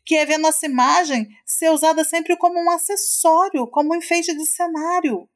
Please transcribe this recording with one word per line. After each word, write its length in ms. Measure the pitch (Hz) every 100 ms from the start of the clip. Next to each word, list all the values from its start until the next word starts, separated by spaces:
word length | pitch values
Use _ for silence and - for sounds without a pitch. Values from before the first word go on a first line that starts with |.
| -
que 100 | 311
é 80 |
ver 140 | 294 311
nossa 260 | 320 302
imagem 640 | 302 254 254 330 320 254 214 -
ser 260 | - - 320
usada 320 | 311 311 320
sempre 320 | 311 330 330 349
como 200 | 349 349
um 120 | 339
acessório, 960 | 339 339 403 - - 330 320 392 302 240
como 260 | 294 302
um 40 | 339
enfeite 380 | - 339 339
de 120 | 302 311
cenário. 840 | - 349 311 320 359 311 196 -